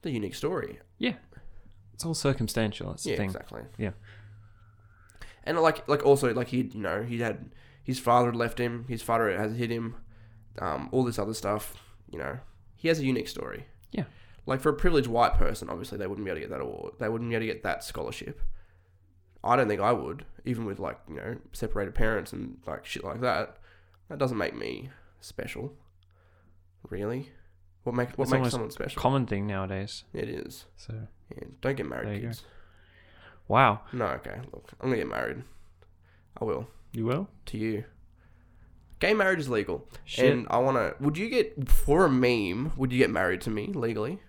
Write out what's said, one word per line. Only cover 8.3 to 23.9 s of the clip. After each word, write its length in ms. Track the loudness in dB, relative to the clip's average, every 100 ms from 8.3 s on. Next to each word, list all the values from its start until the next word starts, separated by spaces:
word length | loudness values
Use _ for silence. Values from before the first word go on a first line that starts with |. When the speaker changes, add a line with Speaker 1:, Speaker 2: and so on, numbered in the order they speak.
| 2
Speaker 1:
left 220 | -2 0
him, 240 | -2 -4 -6
his 140 | -8
father 340 | 0 2 2 2
has 200 | -2 0
hit 140 | -2
him, 260 | -2 -4 -8 -14 -20 -20 -20 -18 -8
um, 300 | -4 -4 0
all 100 | 0
this 140 | 2 0
other 160 | -2
stuff, 400 | -2 -2 -2 -4 -14 -20 -20 -14
you 80 | -8
know. 200 | -6 -8 -12 -20 -20 -6
He 120 | 0
has 100 | 2
a 60 |
unique 240 | 2 0 -2
story. 360 | -8 -8 -10 -14 -20 -10
Speaker 2:
Yeah. 140 | -6 -6 -8 -20 -14 -4
Speaker 1:
Like, 140 | 0
for 80 | 2
a 60 |
privileged 340 | 6 6 6 4
white 260 | 4 4
person, 340 | 6 6 4 -6
obviously, 280 | -8 -8 -6
they 80 | -6
wouldn't 180 | -4
be 60 | -4
able 60 | -4
to 100 | -6
get 40 |
that 100 | -6
award. 340 | -6 -8 -12 -6
They 100 | -4
wouldn't 200 | -2 -2
be 60 | -2
able 100 | -2
to 60 |
get 100 | -4
that 200 | -2 -4
scholarship. 560 | -4 -6 -6 -8 -10 -2 0 0 -8 -20 _ _ _ _ _ -8
I 140 | 2 4
don't 120 | 4
think 120 | 4
I 120 | 4
would, 340 | 2 0 -8 -12 -12
even 220 | -4 -4 -4
with, 120 | -6
like, 200 | -6 -8 -12
you 80 | -10
know, 200 | -8 -10 -12
separated 420 | -8 -2 0 0
parents 380 | 4 4 4 -2
and, 260 | -8 -10 -10 -10
like, 180 | -10
shit 180 | -8 -8
like 160 | -8 -2
that. 340 | 0 0 -2 -8 -20 -20 -20